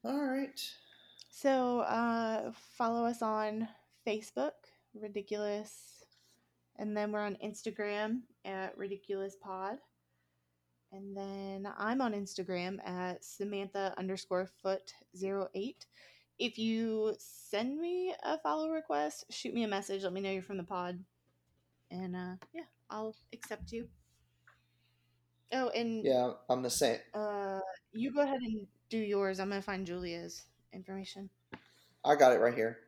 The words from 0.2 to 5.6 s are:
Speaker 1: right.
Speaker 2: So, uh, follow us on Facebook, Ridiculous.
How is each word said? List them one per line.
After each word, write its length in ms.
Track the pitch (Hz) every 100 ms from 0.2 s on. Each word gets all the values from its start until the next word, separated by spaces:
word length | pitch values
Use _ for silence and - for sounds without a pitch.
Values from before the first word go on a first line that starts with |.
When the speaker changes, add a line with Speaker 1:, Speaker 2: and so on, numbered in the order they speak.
| 277
Speaker 1:
right. 340 | 262 277 - - - - - - - -
Speaker 2:
So, 500 | - 277 262 247 247
uh, 680 | - 226 233 233 226 220 - 226 - -
follow 280 | 233 233 233
us 160 | 233
on 460 | 220 214 214 214 226 - _ _ -
Facebook, 460 | 214 220 - 285 - - _ _
Ridiculous. 1080 | 214 214 202 202 208 208 208